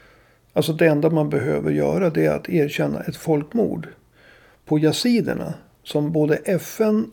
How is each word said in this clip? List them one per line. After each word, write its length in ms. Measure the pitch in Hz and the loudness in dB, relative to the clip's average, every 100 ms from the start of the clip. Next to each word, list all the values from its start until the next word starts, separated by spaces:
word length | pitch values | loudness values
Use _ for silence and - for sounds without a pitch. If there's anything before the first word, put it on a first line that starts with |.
| - _ _ _ _ | -20 _ _ _ _
Alltså 200 | - 156 | -2 0
det 140 | 156 165 | 2 2
enda 240 | 147 160 | 4 2
man 200 | 160 151 | 2 0
behöver 400 | 147 143 147 151 | -2 -2 -2 0
göra, 400 | 147 147 170 175 | 0 0 2 0
det 160 | 151 - | 2 0
är 100 | 147 | 0
att 120 | - | 0
erkänna 520 | 175 143 - 147 147 | 0 0 0 -2 -2
ett 160 | - - | -6 -6
folkmord 720 | 165 147 147 233 190 165 - - _ _ - - _ _ | -2 -2 0 -2 -2 -4 -10 -18 _ _ -20 -20 _ _
på 140 | - 151 | -2 2
yaziderna 760 | 156 151 247 233 - - - - - _ | 2 2 2 2 0 -4 -6 -10 -16 _
som 300 | - 151 147 | -6 -2 0
både 240 | 156 151 147 | 0 0 0
F 360 | - 175 - - | 0 -2 -2 -2
N 300 | 220 214 220 | 2 2 -2